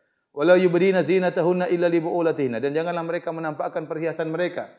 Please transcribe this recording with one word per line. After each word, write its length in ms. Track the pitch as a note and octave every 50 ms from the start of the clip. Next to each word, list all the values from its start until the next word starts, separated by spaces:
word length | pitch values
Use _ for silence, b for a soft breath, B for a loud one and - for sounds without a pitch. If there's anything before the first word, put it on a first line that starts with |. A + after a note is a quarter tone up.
| _ _ _ _ _ _ _
"Wala 240 | C#3+ D3 F3 F3+ F#3
yubdina 400 | F#3 F3 E3 E3+ F#3 G3 F#3 F3+
zinatahunna 720 | D3+ C#3+ F#3 F#3+ F#3 F3 F3 F#3+ D#3+ F3 F3+ F3+ F3+ E3+
illa 160 | F3+ E3+ F3 F3
li 160 | E3+ E3+ D#3
bu'ulatihinna." 560 | E3+ - F3 E3 D#3+ D3 C#3+ C#3 B2 A#2 A2
Dan 160 | C3 C#3+ C#3+
janganlah 320 | D#3 E3 F3 F3 E3+ E3 E3
mereka 240 | E3+ E3+ - E3+
menampakkan 560 | D#3+ D#3+ E3 D#3 D3+ C#3+ F3 E3+ - - D#3+ C#3+
perhiasan 400 | D#3+ D#3 E3 D#3+ D3+ E3 E3 D#3+
mereka 400 | D#3+ E3 F3+ E3+ - - G#2+ G2 -